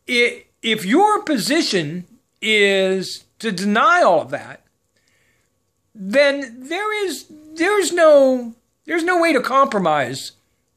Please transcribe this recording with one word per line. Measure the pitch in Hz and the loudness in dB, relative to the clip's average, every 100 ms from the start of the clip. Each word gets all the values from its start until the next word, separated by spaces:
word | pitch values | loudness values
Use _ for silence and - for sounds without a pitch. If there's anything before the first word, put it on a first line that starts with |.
| - | -4
i-, | 247 240 - - _ | 0 0 -4 -18 _
if | - - | -6 -4
your | 180 277 415 415 | 0 2 2 0
position | - 269 175 311 - 190 147 175 175 _ _ _ | -2 -4 -2 -2 -2 -2 -4 -8 -14 _ _ _
is | 214 214 202 196 190 190 170 - _ - | -2 2 2 2 0 -2 -6 -12 _ -10
to | 226 | -6
deny | 175 202 214 302 349 | -4 -2 2 2 4
all | 233 165 | 4 2
of | 123 | -2
that, | 135 110 135 _ _ _ _ _ _ _ _ _ _ _ _ _ 220 | -10 -12 -20 _ _ _ _ _ _ _ _ _ _ _ _ _ -14
then | 190 254 285 277 262 240 262 | -2 2 2 0 -6 -14 -10
there | 349 427 427 392 | -6 -4 -4 -4
is, | 262 - 302 311 | -6 -14 -20 -12
there's | 320 339 415 349 | -2 0 2 0
no, | 349 320 285 269 254 240 226 _ _ | 4 6 6 6 0 -6 -14 _ _
there's | - 339 | -6 -4
no | 330 359 | 0 2
way | 330 | 2
to | 269 | 0
compromise | - 262 277 208 175 151 120 131 - - _ _ _ | 0 2 2 0 0 0 -2 -6 -12 -20 _ _ _